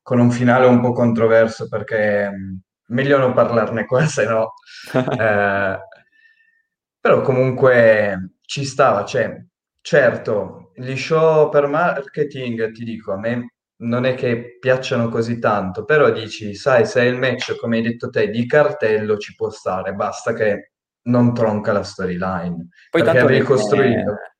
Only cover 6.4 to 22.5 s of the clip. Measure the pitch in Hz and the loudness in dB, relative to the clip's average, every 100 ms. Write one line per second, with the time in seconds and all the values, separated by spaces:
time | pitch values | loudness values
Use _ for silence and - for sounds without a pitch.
6.4 | _ _ _ _ _ _ 226 170 - 123 | _ _ _ _ _ _ 2 2 2 2
7.4 | 131 123 135 123 113 107 104 95 95 _ | 2 2 4 6 6 4 2 -2 -8 _
8.4 | _ - 135 - 135 104 104 127 104 - | _ -8 -8 0 2 2 -2 -4 -4 -6
9.4 | - _ _ _ - 156 127 117 - 107 | -18 _ _ _ 0 4 4 2 -4 -4
10.4 | 92 - - - 127 135 - 160 160 156 | -4 -12 -20 -16 -10 -8 -2 2 4 4
11.4 | 147 147 143 147 175 143 139 - 143 135 | 4 4 2 0 0 -2 -8 -6 -6 -4
12.4 | 127 113 110 113 117 104 98 98 110 123 | -8 -4 -6 -6 -12 -12 -8 -6 -4 -6
13.4 | 120 _ _ _ 117 120 127 127 123 117 | -8 _ _ _ -4 -2 -2 -2 -2 -4
14.4 | - - 127 127 - 123 117 117 113 117 | -6 -8 0 0 0 -2 -2 -2 -4 -2
15.4 | 120 104 95 92 104 151 135 110 110 - | 0 -2 -4 -8 0 2 4 2 -6 -10
16.4 | 104 98 - 127 107 127 123 127 131 123 | -12 -6 2 2 2 2 0 0 -2 -2
17.4 | - 107 117 113 117 117 120 - 107 107 | -6 -8 -4 -2 -2 -4 -6 -2 -2 -2
18.4 | 123 151 143 - 110 107 107 104 - - | 0 2 2 0 0 0 0 -4 -4 -8
19.4 | 110 - - 92 95 95 104 - - 113 | -8 -6 -6 -6 -6 -6 -6 -6 -6 -2
20.4 | 107 101 - _ _ _ 120 123 120 117 | 0 -2 -6 _ _ _ -2 2 2 2
21.4 | 113 107 107 104 95 - 92 87 92 92 | 0 0 -2 -2 -4 -8 -6 -4 -4 -4
22.4 | 87 | -6